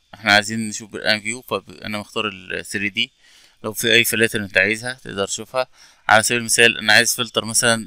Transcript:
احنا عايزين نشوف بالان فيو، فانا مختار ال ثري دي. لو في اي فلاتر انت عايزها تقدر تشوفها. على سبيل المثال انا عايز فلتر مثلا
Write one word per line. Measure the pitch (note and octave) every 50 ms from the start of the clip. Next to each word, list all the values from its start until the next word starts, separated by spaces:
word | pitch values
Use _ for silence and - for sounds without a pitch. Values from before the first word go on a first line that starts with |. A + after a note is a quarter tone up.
| _ _ -
احنا | - A2 G#2+
عايزين | G2+ G#2 G#2 G#2+ A2 A2+ A2 G#2+
نشوف | G#2 - A2+ G2+
بالان | - - - - G#2+ G#2
فيو، | G2+ A2 A#2 B2+
فانا | - - A2 G2 - - F2 - - G#2 G#2+ G#2
مختار | G2+ - - A#2 G#2+ G#2
ال | F#2+ F#2 F#2 F#2 E2 F#2 F#2+
ثري | - - G2+ G2+ G#2
دي. | F#2+ A2+ A#2+ - _ _ _ _ _ _ _ _ _ _ -
لو | A2
في | G#2 - - A#2
اي | A2+ A#2 A2+
فلاتر | - A#2 A2 A#2 - - G#2+
انت | G2+ F#2 - F#2
عايزها | F#2+ G#2 A2 A2 A#2+ B2+
تقدر | B2+ B2 - A#2 G#2 G2 G2
تشوفها. | - - A2+ A2 - - B2+ B2+ - _ _ - _ _ _ _ -
على | G#2 A2
سبيل | A2 - B2 A#2+
المثال | A2+ A2 - - A#2+ A#2 - -
انا | G#2+ G#2+
عايز | G#2+ A2+ A#2 - -
فلتر | - A#2+ A2 - A2 G#2
مثلا | A2+ A#2 - B2+ A#2 A#2 A2+ G#2